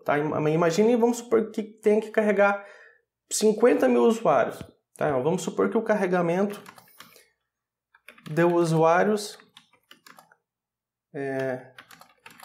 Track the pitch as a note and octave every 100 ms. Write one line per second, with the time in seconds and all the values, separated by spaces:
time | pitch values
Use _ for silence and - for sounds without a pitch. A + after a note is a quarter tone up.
0 | - C#3+ D3+ - D3+ D#3 E3+ E3 A3 B3
1 | A#3 A#3+ - A3+ G#3+ - G#3 - G#3+ G#3+
2 | A3 - G#3+ G3+ G3+ G3+ - - - _
3 | _ _ _ - G#3+ G#3+ B3 D4 C4 A#3+
4 | A#3 A3 E3 C3+ - - - _ _ _
5 | D3+ C3 C#3+ F3 G3+ - G3+ A3+ A3 G#3+
6 | F#3+ F3+ E3+ F3 G3+ - - - _ _
7 | - - _ _ _ _ _ _ _ _
8 | - - - D#3 F3 E3+ E3 E3 D#3+ F3
9 | G3 G#3+ - - _ - _ _ _ -
10 | - - _ _ _ _ _ _ _ _
11 | _ C#3+ C#3 C3+ C3+ B2+ - - - -
12 | - _ - -